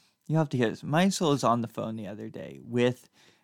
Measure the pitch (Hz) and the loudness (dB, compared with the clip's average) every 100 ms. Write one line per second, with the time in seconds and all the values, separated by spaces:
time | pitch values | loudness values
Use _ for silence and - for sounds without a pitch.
0 | _ _ - 156 151 123 113 - - 151 | _ _ -2 0 2 2 0 -2 -2 2
1 | 196 185 165 139 131 120 113 - 110 113 | 2 2 2 2 2 2 -2 -6 -8 -8
2 | 95 104 110 - 69 69 107 120 123 123 | -10 -12 -12 -12 -14 -16 -6 2 2 0
3 | - _ _ _ | -10 _ _ _